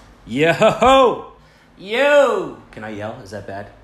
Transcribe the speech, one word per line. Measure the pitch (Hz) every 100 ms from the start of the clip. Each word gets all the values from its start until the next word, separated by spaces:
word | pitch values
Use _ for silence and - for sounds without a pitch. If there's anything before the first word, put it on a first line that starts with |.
| - _ -
Yo! | 120 160 151 214 - 247 269 247 147 - - _ _ _ _
Yo! | 190 226 285 294 254 208 156 110 -
Can | - 110
I |
yell? | 104 107 117
Is | 98
that | 104 95
bad? | 98 101 -